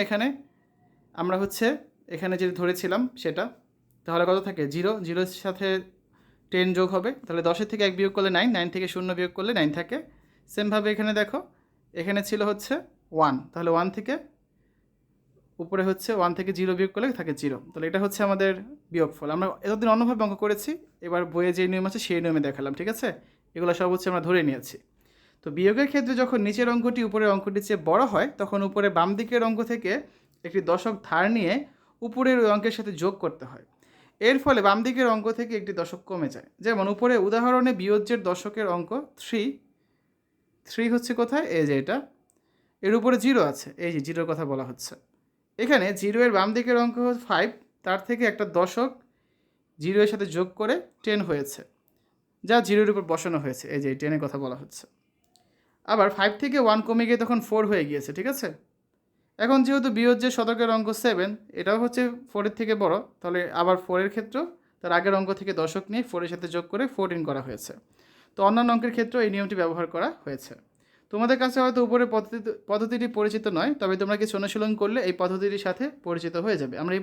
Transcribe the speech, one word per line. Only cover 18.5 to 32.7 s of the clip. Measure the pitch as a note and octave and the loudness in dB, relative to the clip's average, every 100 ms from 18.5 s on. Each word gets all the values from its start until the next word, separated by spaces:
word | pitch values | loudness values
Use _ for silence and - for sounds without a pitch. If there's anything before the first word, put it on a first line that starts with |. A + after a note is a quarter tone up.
| F#3 G#3+ D4 - | 0 -6 -18 -6
বিয়োগফল। | E3 D#3 - D3 D#3+ | 0 0 -2 -6 -2
আমরা | F#3+ - G3+ | -2 -4 -4
এতদিন | G#3+ A3+ | 0 4
অন্যভাবে | A3 A#3 A#3 G#3+ | 4 4 0 -2
অঙ্ক | G3 | 0
করেছি, | G#3 G#3 C#4+ D#4+ - _ F3 | -2 -2 -4 -8 -12 _ -4
এবার | F3 F3 | -2 -2
বইয়ে | E3 F3+ F3+ | 0 2 2
যে | F#3 | 0
নিয়ম | F#3 F#3+ | 0 -2
আছে | A3 - | -4 -2
সেই | F3 | -2
নিয়মে | E3 D#3+ C#3+ | 0 2 0
দেখালাম, | C#3 C#3 C#3 | -2 -6 -6
ঠিক | F#3 | -6
আছে? | A3+ A#3+ - - _ _ E3+ | -4 -4 -6 -12 _ _ -2
এগুলো | F3 E3+ | 0 2
সব | F3+ | 2
হচ্ছে | F3+ F#3 | 0 0
আমরা | F3+ D#3+ | -2 2
ধরে | F3+ D3+ | 2 2
নিয়েছি। | C3 - - _ _ _ _ _ _ | 0 -6 -18 _ _ _ _ _ _
তো | - D3 | -8 0
বিয়োগের | F#3+ A3 C#4 | 2 4 2
ক্ষেত্রে | C#4+ A#3+ B3 | 0 0 0
যখন | B3+ B3+ G3+ | 2 2 0
নিচের | G#3 A#3+ | 0 0
অঙ্কটি | A#3+ A#3 A#3+ A3+ | 2 0 0 0
উপরের | G#3+ G#3+ | 2 2
অঙ্কটির | G3 G3 G3 G3+ | 2 0 -4 -2
চেয়ে | G3+ D#3 | -2 2
বড় | F#3 B3+ | 4 4
হয়, | G3 B3+ - | 2 0 -2
তখন | G3 G3+ G3 | -2 -2 -2
উপরে | G3+ G3+ E3+ | 2 2 4
বাম | F3 G3+ | 2 0
দিকের | A#3 A#3+ A3+ | 0 0 0
অঙ্ক | A3 A#3 | 0 -2
থেকে | A#3 A#3 A#3+ D4 _ _ _ F3 | -4 -2 -4 -6 _ _ _ -6
একটি | F#3+ E3 | -2 2
দশক | F3 A3+ G3+ - | 0 0 -6 -2
ধার | E3 G3 A3+ | 2 2 2
নিয়ে | F3 A#3+ D4 _ _ - | 2 0 -4 _ _ -12
উপরের | A#3 A#3+ C4 B3+ | -6 0 4 4
ওই | A3 | 4
অঙ্কের | G#3 A3 | 4 0